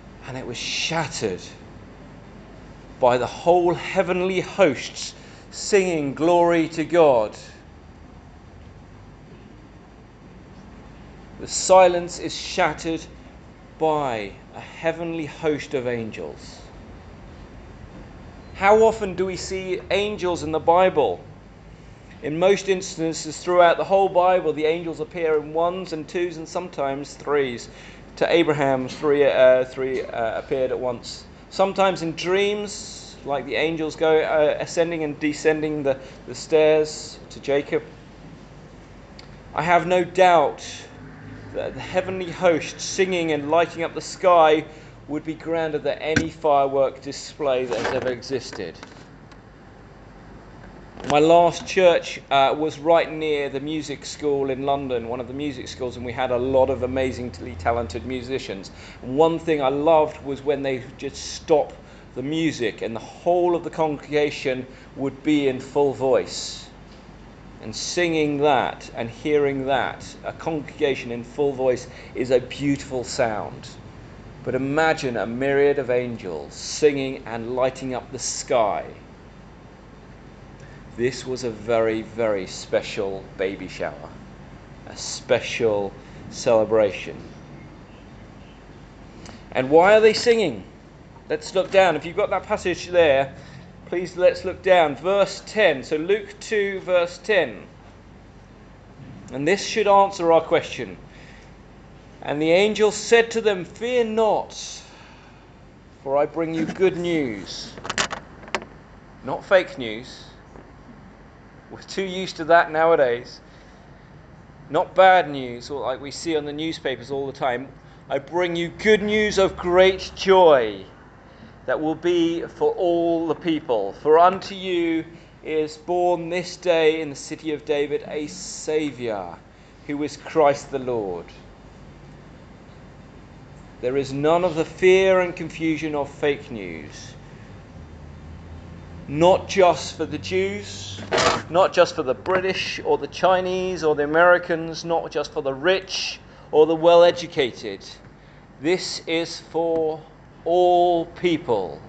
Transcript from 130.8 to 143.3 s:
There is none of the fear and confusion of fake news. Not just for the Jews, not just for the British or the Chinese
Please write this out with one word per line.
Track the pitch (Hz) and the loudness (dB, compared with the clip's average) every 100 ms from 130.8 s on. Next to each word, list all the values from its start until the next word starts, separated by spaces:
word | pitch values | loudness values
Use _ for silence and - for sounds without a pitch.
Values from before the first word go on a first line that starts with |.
| 127 120 98 87 82 - - - - - - - - - - - - - - - - - - - - - - - - - | -4 -4 -4 -8 -12 -20 -20 -20 -20 -20 -20 -20 -20 -20 -20 -20 -20 -20 -20 -20 -20 -20 -20 -20 -20 -20 -20 -20 -20 -8
There | 123 139 | -2 -2
is | 135 | -2
none | 135 151 170 180 | -2 2 4 2
of | |
the | 156 156 | 0 -4
fear | - 190 185 190 185 | 4 6 8 6 4
and | 180 170 | 2 -4
confusion | 160 - 160 156 160 147 | -10 -4 -2 -2 -2 -4
of | 135 | -6
fake | - 151 139 - | -2 -2 -2 -6
news. | 117 92 80 76 - - - - - - - - - - - - - - - - - - - - - - | -10 -10 -10 -14 -16 -18 -18 -20 -20 -20 -20 -20 -20 -20 -18 -18 -18 -18 -18 -18 -18 -16 -18 -18 -16 -8
Not | 147 175 190 - | 4 6 6 2
just | 196 180 156 - - | 6 6 6 -4 -6
for | 151 | -6
the | 147 | -6
Jews, | - 185 196 208 208 - - - - - - - - | -2 -2 -2 -4 -12 -14 -12 -12 -4 0 0 0 0
not | 165 185 | 4 4
just | - 165 | 4 2
for | - | 2
the | 131 | -2
British | 120 - 185 190 185 - - 123 | -2 0 0 0 -4 -6 -6 -2
or | 147 | -2
the | 139 | -2
Chinese | - 180 | 0 4